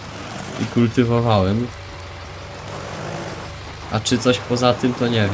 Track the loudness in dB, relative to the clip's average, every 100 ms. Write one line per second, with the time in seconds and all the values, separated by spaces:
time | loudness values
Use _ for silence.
0 | -12 -12 -10 -10 -8 -4 0 4 4 4
1 | 4 4 4 4 4 2 0 -6 -12 -12
2 | -12 -12 -12 -12 -12 -12 -10 -10 -8 -8
3 | -6 -6 -8 -8 -10 -12 -12 -12 -4 -2
4 | 2 2 4 2 0 2 4 4 2 2
5 | 2 4 2